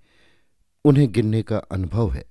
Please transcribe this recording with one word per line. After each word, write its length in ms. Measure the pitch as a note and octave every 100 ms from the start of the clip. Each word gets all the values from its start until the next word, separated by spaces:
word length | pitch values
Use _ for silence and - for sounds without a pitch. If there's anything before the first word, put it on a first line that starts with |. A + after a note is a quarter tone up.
| _ _ _ _ _ _ _ _ D3
उन्हें 260 | C#3 C#3
गिनने 300 | G#2 G#2+ A2
का 160 | - G#2+
अनुभव 560 | - F#2+ F2 G#2+ G#2+
है। 120 | C2+ -